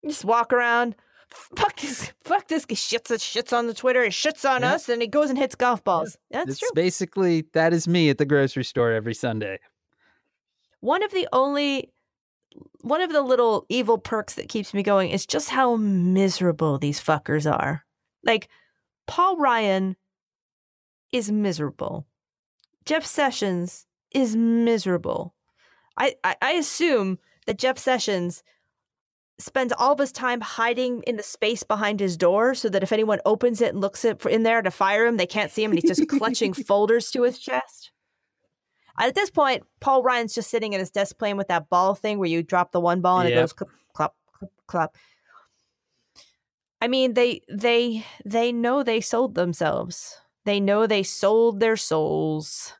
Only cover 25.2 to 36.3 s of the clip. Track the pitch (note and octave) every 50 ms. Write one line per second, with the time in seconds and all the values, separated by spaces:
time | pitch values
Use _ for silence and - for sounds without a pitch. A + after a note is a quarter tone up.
25.2 | - E3+ _ _ _ _ _ _ _ _ _ _ _ _ _ - A#3+ C#4 - _
26.2 | - F#3 - - - C4 D#4+ F4 D4+ - - - D#4 F4 D4 A#3 G3 F#3+ F#3 -
27.2 | _ _ _ _ _ - A3+ G3 - B3+ C4 C4 - C4+ B3+ A#3+ - - G3+ F#3
28.2 | F3 F3 E3+ - _ _ _ _ _ _ _ _ _ _ _ _ _ _ _ _
29.2 | _ _ _ _ - - _ C4 B3+ B3 A#3+ - - C4+ C#4+ D4 C#4 C4 C4 -
30.2 | B3 B3+ A#3+ A#3+ G#3+ - - - A3+ A#3 A#3+ A#3+ B3+ B3 B3 A#3 - - A#3+ G#3+
31.2 | G#3 - - - - G#3+ A#3 G#3+ - _ G#3+ G#3 G#3+ G#3 G#3+ G3+ G3+ F#3+ F3 D#3+
32.2 | F#3 E3+ F#3 G3+ A3+ B3 C4+ B3+ - A3+ F#3+ G3 F#3+ F#3 A#3 G#3+ A3 G#3+ G#3+ G3
33.2 | - - G#3+ G#3 - B3 A#3 G3+ A#3+ - - G3+ G3 G3+ G3+ - - A#3 G#3+ -
34.2 | - - - A3+ A3+ A3+ A3+ A#3 G#3 F#3 F3 - G3+ F#3+ G#3 G#3 A3+ A#3 A#3 G#3+
35.2 | F3+ F3 - G#3+ G#3 D#3+ - - A3 G#3+ G#3+ E3+ - E4 F3+ - - D#4+ - C#4
36.2 | G#3+ A3